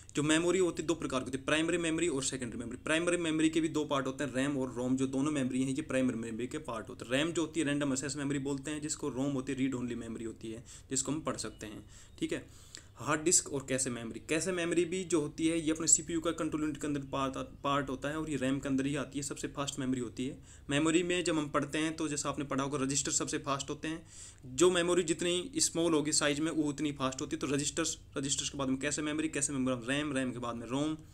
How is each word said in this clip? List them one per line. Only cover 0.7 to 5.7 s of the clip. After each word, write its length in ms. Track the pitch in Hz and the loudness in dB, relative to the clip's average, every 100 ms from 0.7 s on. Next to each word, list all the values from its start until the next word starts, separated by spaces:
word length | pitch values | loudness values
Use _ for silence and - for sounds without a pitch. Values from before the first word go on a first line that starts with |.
| 165 | 0
है 40 | 156 | -2
दो 80 | |
प्रकार 260 | 165 156 135 | -2 0 -2
की 40 | |
होती 140 | - 131 | -2 -4
है, 60 | |
प्राइमरी 340 | 147 151 165 175 | 0 2 2 0
मेमोरी 300 | 165 160 175 | 0 0 0
और 160 | 135 | 0
सेकेंडरी 340 | - 127 117 110 | -2 -4 -4 -6
मेमोरी। 180 | 113 127 | -8 -6
प्राइमरी 380 | - 160 170 175 | 0 2 4 2
मेमोरी 320 | 165 156 156 | 2 4 4
के 100 | 160 | 4
भी 80 | 160 | 2
दो 140 | 151 147 | 2 2
पार्ट 200 | 139 131 | 2 2
होते 180 | 131 | 0
हैं, 100 | 143 | -2
रैम 220 | 123 143 139 | 0 2 2
और 140 | 131 | -2
रोम, 240 | 113 127 131 | 0 2 4
जो 100 | 135 | 4
दोनों 240 | 131 147 | 2 2
मेमोरी 300 | 147 127 127 | 2 2 2
हैं 80 | 135 | 0